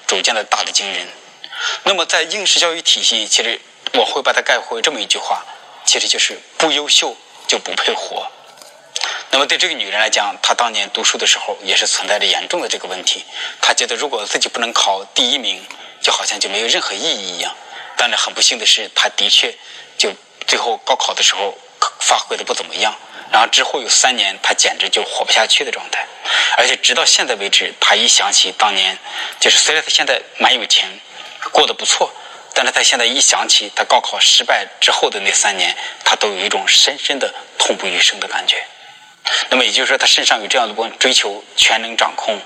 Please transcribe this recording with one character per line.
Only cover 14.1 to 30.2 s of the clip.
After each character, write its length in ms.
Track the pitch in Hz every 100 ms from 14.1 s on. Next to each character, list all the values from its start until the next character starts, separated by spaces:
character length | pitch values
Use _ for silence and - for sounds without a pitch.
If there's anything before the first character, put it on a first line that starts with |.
| 117 104
自 140 | 143
己 80 | -
不 120 | -
能 120 | 117
考 320 | - 107 95 98
第 180 | - 123
一 60 | 139
名， 280 | 110 95 - - - -
就 100 | -
好 140 | - -
像 140 | 208
就 100 | 101
没 120 | 98
有 60 | -
任 140 | 180
何 120 | -
意 80 | 98
义 360 | 156 123 95 90
一 20 |
样。 160 | 143 - - - - -
但 120 | 120
是 60 | 107
很 180 | -
不 80 | 95
幸 160 | - 120
的 80 | 107
是， 240 | - 107 -
她 140 | 107
的 200 | - 101
确 240 | - 123 - - - - -
就 160 | 220 190 - - -
最 100 | 131
后 200 | 120 110
高 180 | - 131
考 180 | -
的 80 | 107
时 140 | - 95
候 220 | 98 - - - - -
发 180 | - 113
挥 200 | - 107
得 60 |
不 100 | 104
怎 120 | 120 95
么 100 | 82
样， 200 | 107 - - - -
然 100 | 113
后 60 | 117
之 160 | -
后 180 | 131 151
有 80 | 110
三 260 | - 131 123
年 220 | 98 95
她 120 | -
简 240 | - - -
直 100 | 95
就 160 | -
活 220 | - - -
不 60 |
下 140 | 113 110
去 180 | -
的 80 | 135
状 120 | - -
态。 140 | - - - - - - -
而 80 | 127
且 100 | 131
直 160 | -
到 100 | 123
现 240 | 156 - 151
在 80 | 110
为 140 | 98
止， 240 | - 87 -
她 160 | - 104
一 120 | 113
想 240 | - 98
起 220 | - 95 92
当 160 | 107
年， 240 | 98 95 92 - - - -
就 100 | -
是 80 | -
虽 180 | - 156
然 80 |
她 60 | -
现 160 | - 139
在 160 | 127